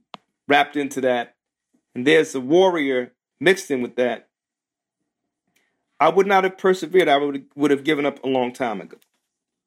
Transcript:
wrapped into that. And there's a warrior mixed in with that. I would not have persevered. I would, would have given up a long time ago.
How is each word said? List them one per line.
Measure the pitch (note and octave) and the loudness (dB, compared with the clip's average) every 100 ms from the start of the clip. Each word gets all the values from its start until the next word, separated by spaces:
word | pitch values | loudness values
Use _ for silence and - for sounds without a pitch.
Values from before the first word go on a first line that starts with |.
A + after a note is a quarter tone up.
| _ - _ _ - | _ -20 _ _ 0
wrapped | C#3+ C#3+ D3 | 0 0 -4
into | C3+ C3+ | -6 -4
that. | B2+ A#2+ A#2 _ _ _ _ _ _ | -2 -2 -6 _ _ _ _ _ _
And | B2+ C3 | -4 2
there's | D#3+ D#3 | 2 2
a | C#3 | -4
warrior | B2+ E3+ F#3+ E3+ C#3 B2+ A#2+ _ _ - | 0 2 2 0 -2 -4 -6 _ _ -2
mixed | D3+ F#3+ - | 0 0 -2
in | C3 | -4
with | A#2+ B2 | -4 -4
that. | B2 A2 _ _ _ _ _ _ _ _ _ _ _ _ _ _ _ _ _ - | -4 -4 _ _ _ _ _ _ _ _ _ _ _ _ _ _ _ _ _ -2
I | D#3 | 0
would | F3 G3 | 2 2
not | F#3+ | 2
have | F#3 - | 0 -2
persevered. | F#3+ F#3 D#3 F3+ D#3 | 0 0 0 2 4
I | C#3+ | 2
would, | C#3+ C#3 - C#3+ | 0 -6 -10 -2
would | C#3+ | 0
have | C3+ | 0
given | C3+ D3 | 0 -2
up | C#3+ C#3 | -2 -4
a | C3 | -4
long | C3 B2 | -2 -2
time | B2 B2 G2+ | -4 -6 -8
ago. | D#2+ - _ _ _ _ _ _ | -12 -20 _ _ _ _ _ _